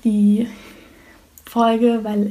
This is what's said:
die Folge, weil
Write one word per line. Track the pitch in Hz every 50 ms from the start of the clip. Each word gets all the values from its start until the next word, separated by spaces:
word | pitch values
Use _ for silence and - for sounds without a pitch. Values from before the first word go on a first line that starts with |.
| -
die | 226 208 208 208 208 208 214 240 - - - - - - - - - - - - - - - _ _ _ - -
Folge, | - - 233 233 226 226 220 240 240 233 220 214
weil | 214 214 208 208 202